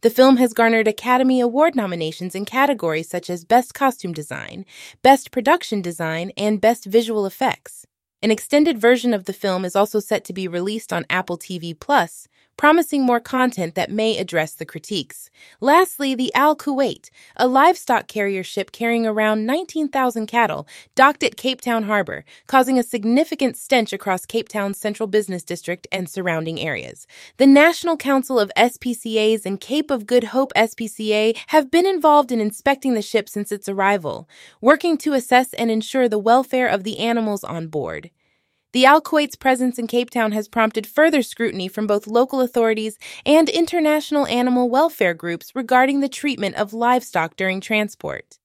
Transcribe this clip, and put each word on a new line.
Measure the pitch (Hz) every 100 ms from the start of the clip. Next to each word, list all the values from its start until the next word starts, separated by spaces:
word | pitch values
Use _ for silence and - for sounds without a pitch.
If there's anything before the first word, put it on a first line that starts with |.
The | 233
film | 233 262 254
has | 254
garnered | 226 226 226 214
Academy | 214 247 254 262 254
Award | 240 240 320
nominations | 269 202 175 160 156 185
in | 196 202
categories | 247 277 247 170 160 165
such | 180 -
as | 180
Best | 170 233 247
Costume | - 269 240 185
Design, | 156 147 - 58 - 196 - - _
Best | 254 277 -
Production | - 240 349 - 208
Design, | 175 165 165 160 180 -
and | 208 214
Best | 220 233 196
Visual | 214 226 214
Effects. | 196 - 262 - - - - _ _ _
An | 214
extended | 220 - 294 302 240
version | 233 247 240
of | 214
the | 185
film | 196 202 185
is | 185 196
also | 208 214
set | 202 214
to | -
be | 190 185
released | 175 185 214 -
on | 170 160
Apple | 180 180 175
T | - 180
V | 170
Plus, | 160 - 277 170 - - _ _ -
promising | 294 320 330 285
more | 254 240
content | 240 254 254 240 170
that | - -
may | 208 220 214
address | 180 170 156
the | - 160
critiques. | 160 - 196 - - - _ - _
Lastly, | 247 320 370 - 277
the | 254 254
Al | - 294
Kuwait, | 302 - 269 262 - _ _ _ -
a | 254
livestock | 262 311 359 - 233 -
carrier | 214 202 196
ship | 185 - 190
carrying | - 233 233 226
around | 214 214 214 214
nineteen | 294 359 320 294
thousand | 277 254 240 214
cattle, | 240 226 143 147 - -
docked | - 269 294
at | 294 -
Cape | 254 254
Town | - 233
Harbor, | 208 214 180 - - - _
causing | 262 254 262
a |
significant | 240 240 208 247 320 302 262 -
stench | - 254 220
across | 196 - 185 -
Cape | 226 220
Town's | 214 196 202
central | 214 208 220
business | 214 202 185
district | - 175 - 175 -
and | 190 185
surrounding | - 180 165 160 165
areas. | 160 117 64 - - - - _
The | 277
National | 277 311 339 339 320
Council | 269 269 254 262
of | 202
S | - 240 -
P | 247
C | 233 226 220
As | 214 220 196
and | 196
Cape | - 285 302
of | 269 202
Good | 247
Hope | 226 247 269
S | - 226
P | - 220
C | - 214
A | 208 220 226 -
have | 311 269
been | 330 381
involved | 381 302 294 262
in | 240
inspecting | 214 - - 269 269
the | 233
ship | 202 220 202
since | 208 202
its | 208 196
arrival, | 196 196 202 151 95 - - - _
working | 220 311 349 311
to | -
assess | 277 247 254 254
and | - 233
ensure | 220 214 262 247
the | 208
welfare | 202 247 254 254 247
of | 202
the | 190 -
animals | 226 233 220 202
on | - 165 165
board. | 156 107 80 165 _ _ _ _ _ _
The | 247 254
Al | 302
Kuwait's | 302 311 294
presence | - 269 262 254 240
in | 226
Cape | 240 247
Town | 247 220
has | 208 208
prompted | 233 220 226 208
further | - 320 302
scrutiny | 233 - 233 190 185
from | 202 214
both | 208 208
local | 226 254 269
authorities | 247 247 226 220 220 - - - -
and | 302 320
international | - 339 349 302 302 294 294 277
animal | 240 254 247 247
welfare | 254 320 320 185
groups | 165 170 170 - -
regarding | 233 254 262 277
the | 277
treatment | - 294 262 202
of | - 202
livestock | 220 233 247 240 180 165
during | - 190 190
transport. | 190 214 208 - - 67 - _